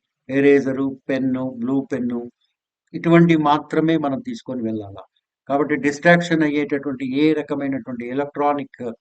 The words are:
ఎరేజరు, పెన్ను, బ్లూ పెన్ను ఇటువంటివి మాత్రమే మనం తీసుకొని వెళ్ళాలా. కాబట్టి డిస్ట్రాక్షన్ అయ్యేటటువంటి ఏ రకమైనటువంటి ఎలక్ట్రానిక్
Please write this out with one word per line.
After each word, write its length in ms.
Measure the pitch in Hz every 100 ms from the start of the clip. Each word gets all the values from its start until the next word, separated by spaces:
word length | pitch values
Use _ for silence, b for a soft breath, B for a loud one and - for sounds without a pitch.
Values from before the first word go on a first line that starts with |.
| _ _ -
ఎరేజరు, 580 | 135 143 139 135 131 135 135
పెన్ను, 400 | - 135 131 127 131
బ్లూ 220 | 117 123 139
పెన్ను 360 | - 120 123 120 120 _ _ _ _ _ _
ఇటువంటివి 480 | 170 170 170 170 160
మాత్రమే 520 | 147 147 143 160 160 160
మనం 200 | 147 131
తీసుకొని 420 | 120 113 - 127
వెళ్ళాలా. 400 | 110 110 101 98 - _ _ _ -
కాబట్టి 260 | 143 143 151
డిస్ట్రాక్షన్ 640 | 139 143 175 170 170 160
అయ్యేటటువంటి 640 | 151 143 143 143 143 127 135
ఏ 120 | 131 156
రకమైనటువంటి 720 | 147 143 143 139 135 117 120 120
ఎలక్ట్రానిక్ 720 | 131 143 147 143 143 135 - 120 110